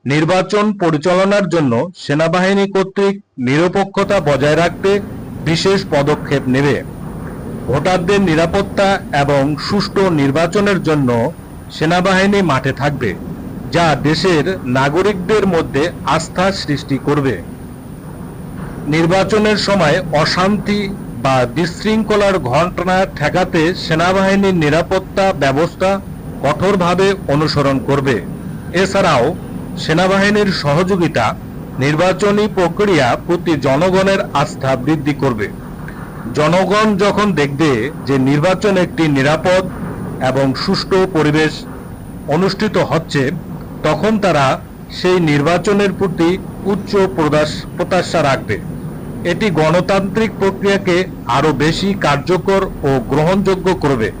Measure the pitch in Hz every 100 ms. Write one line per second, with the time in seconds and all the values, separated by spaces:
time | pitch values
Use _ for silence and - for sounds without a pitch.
0 | 120 147 156 185 185 208 214 202 170 151
1 | 175 180 196 202 180 165 143 117 170 -
2 | - 143 165 180 185 196 196 196 190 208
3 | 196 196 _ - 123 147 180 196 196 -
4 | 196 151 147 139 143 156 170 - 196 202
5 | 196 - - - 151 165 196 196 196 147
6 | 143 147 - 139 131 131 143 104 80 -
7 | - - - - - - - 135 175 185
8 | 175 202 185 156 170 196 196 - 196 196
9 | - 147 143 143 139 151 - 202 196 185
10 | 190 156 139 143 170 196 202 185 151 151
11 | 127 120 131 - - - - - 160 180
12 | 185 185 196 202 180 - 135 131 143 143
13 | 110 85 - - - - - - 165 135
14 | 147 156 190 165 139 190 131 131 143 156
15 | 190 190 175 214 196 165 135 135 170 -
16 | - 160 165 - 196 196 - 139 - 135
17 | 135 147 135 95 78 - - - - -
18 | - - - - - - - - - 156
19 | 165 190 190 214 214 208 - 196 151 170
20 | - 151 160 - 190 208 - 208 196 -
21 | - - 135 131 123 120 175 - 208 220
22 | 202 208 202 190 127 135 175 180 180 185
23 | 185 - 147 170 180 175 160 185 - 160
24 | 175 190 190 196 196 180 151 156 170 190
25 | 185 - 196 160 139 135 170 - 190 196
26 | - - - - 135 151 180 202 175 180
27 | 196 190 - 143 151 143 139 135 117 139
28 | 131 110 - - - - - 175 190 196
29 | 185 143 131 185 - - - - - 160
30 | 185 196 202 208 202 - 147 147 185 196
31 | 160 127 113 - - - - - 135 151
32 | 180 180 202 208 214 - 170 170 208 165
33 | 123 139 - 175 170 147 135 135 185 185
34 | 190 196 - 139 147 - 131 131 127 156
35 | 139 143 139 110 98 - - - - -
36 | - - - 143 151 180 185 208 220 196
37 | 202 196 208 156 143 139 160 120 127 -
38 | 113 135 131 147 180 185 208 190 175 -
39 | 160 139 135 160 185 185 185 - - -
40 | - - 131 131 135 127 - 190 175 190
41 | 185 160 151 151 156 - - - - -
42 | - - - 151 190 - 214 190 143 156
43 | - 147 131 - - - - - 151 151
44 | 202 214 202 165 135 170 - - - -
45 | 180 185 160 147 147 175 170 202 202 175
46 | 196 - 165 190 - - 196 196 - 202
47 | 190 175 151 151 151 - - - 170 185
48 | 170 170 143 127 107 95 - - - -
49 | - - 175 170 214 151 208 180 180 196
50 | 196 220 220 - 196 190 196 196 190 175
51 | 185 - - 127 156 135 151 160 190 196
52 | 156 139 - 180 190 196 185 - 143 131
53 | 113 139 156 196 185 185 180 180 147 131
54 | 107 -